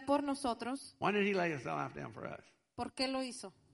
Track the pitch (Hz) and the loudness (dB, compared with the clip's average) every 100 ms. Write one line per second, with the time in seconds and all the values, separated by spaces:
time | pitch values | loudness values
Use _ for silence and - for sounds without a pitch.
0 | 269 285 285 269 254 226 240 277 - - | 4 2 2 0 0 -2 -2 -6 -8 -2
1 | - 202 202 190 175 143 98 76 69 73 | 2 4 4 4 2 0 -2 -2 -2 -4
2 | 131 - - - - _ _ - 247 - | -8 -8 -8 -8 -14 _ _ -8 -6 -2
3 | 262 262 254 - 190 - _ | 0 0 -2 -6 -12 -14 _